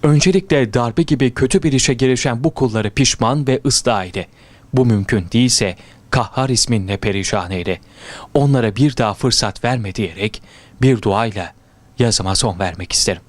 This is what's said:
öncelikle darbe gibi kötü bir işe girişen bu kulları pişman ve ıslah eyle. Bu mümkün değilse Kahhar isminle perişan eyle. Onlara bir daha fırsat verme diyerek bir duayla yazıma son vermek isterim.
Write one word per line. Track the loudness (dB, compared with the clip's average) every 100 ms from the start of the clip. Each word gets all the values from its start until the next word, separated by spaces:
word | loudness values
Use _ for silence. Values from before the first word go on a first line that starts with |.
öncelikle | 2 4 4 2 2 2 2
darbe | 0 -2 0
gibi | 0 2 0
kötü | 0 0 2
bir | 2
işe | 0 0
girişen | 2 2 2 0 -2
bu | -2
kulları | 0 -2 0 -2
pişman | 0 0 2 0 0 0
ve | 0 0
ıslah | 0 0 0
eyle. | -2 -8 -10 _ -20 -20 -4
Bu | 2 4
mümkün | 2 2 -2 0
değilse | 2 2 2 -2 -6 -14 -20 -4
Kahhar | -2 -2 -2 -2
isminle | 0 0 -2 -2 -4
perişan | -2 -4 -2 -4 -4
eyle. | -6 -4 -6 -8 -20 -20 -18 -4
Onlara | 0 2 2 2 2
bir | 2 2
daha | -2
fırsat | 0 0 0 -2 -2
verme | -2 -2 -4
diyerek | -4 -6 -4 -6 -6 -18 -20 -18 0
bir | 2 2
duayla | 2 0 0 -4 -10 -12 _ _ _ -2
yazıma | 0 0 0
son | 0 0 -2
vermek | -4 -6 -6
isterim. | -2 -2 -2